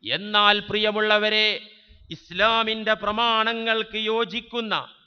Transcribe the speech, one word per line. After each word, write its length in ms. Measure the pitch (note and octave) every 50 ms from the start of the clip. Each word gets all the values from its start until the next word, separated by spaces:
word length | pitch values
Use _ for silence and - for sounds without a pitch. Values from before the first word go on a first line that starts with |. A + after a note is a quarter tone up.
| - G#2+ B2
എന്നാൽ 480 | D#3+ G3 G#3 G#3+ G#3 G#3 G#3 G#3 G#3
പ്രിയമുള്ളവരെ, 1000 | G3+ G#3 G3+ G#3+ G#3+ G#3+ G#3 G#3+ G#3+ G#3+ G#3+ G#3 G#3 G#3+ G#3+ G#3+ G#3+ G#3+ G#3 G#3 G#3+ - - - _ _ - - - -
ഇസ്ലാമിന്റെ 840 | D#3+ - - - F3 F3+ G3+ A3+ A3+ A3+ A3+ A3 A3 A3 A3 G#3+ A3
പ്രമാണങ്ങൾക്ക് 1000 | G#3+ G#3 G#3 G#3 A3 A#3 A#3 A3+ A3 A3 A3 A#3 A3+ A3+ A3+ A3 A3+ A3 A3 G#3+
യോജിക്കുന്ന 920 | G#3+ A3 G#3+ A3 A3+ A#3 F#3+ F3 A#3+ A3+ - - A#3+ A3+ G#3+ F#3+ D#3 B2+ - - _ _